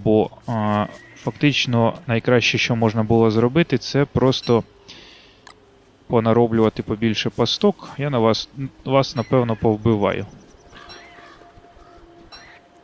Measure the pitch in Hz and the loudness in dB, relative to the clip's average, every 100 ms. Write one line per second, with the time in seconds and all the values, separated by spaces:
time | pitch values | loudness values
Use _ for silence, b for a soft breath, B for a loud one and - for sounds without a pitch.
0 | 107 107 - - - 117 107 104 - - | 2 2 2 -6 -8 -4 0 -2 -2 -10
1 | - - 151 - 147 127 131 120 113 - | -20 -12 -10 -2 0 0 0 0 0 -2
2 | - 113 120 123 - 120 - 117 113 113 | -4 -4 2 2 2 -2 -2 0 0 0
3 | 107 117 113 107 123 143 170 123 - 139 | 0 2 4 2 2 0 0 -4 -2 -2
4 | 143 123 127 123 - 117 - _ B B | -2 0 0 0 0 -2 -2 _ B B
5 | B B B B - - _ _ _ _ | B B B B -20 -20 _ _ _ _
6 | - 120 113 113 120 113 110 - - 107 | -4 0 2 2 2 2 0 0 -6 -4
7 | 113 107 117 - 117 - 208 - - - | -2 -2 -4 -4 -4 0 -2 -2 -10 -8
8 | 143 131 113 104 - - 131 - - 135 | -4 0 0 0 -6 -12 -12 -12 -2 0
9 | 135 131 113 135 120 110 117 107 113 107 | 0 -4 -2 0 0 0 0 0 0 0
10 | 98 92 104 - - - - - - - | 0 -2 -8 -16 -20 -20 -20 -20 -20 -20
11 | - - - - - - - - - - | -20 -20 -20 -20 -20 -20 -20 -20 -20 -20
12 | - - - - - - _ _ | -20 -20 -20 -20 -20 -20 _ _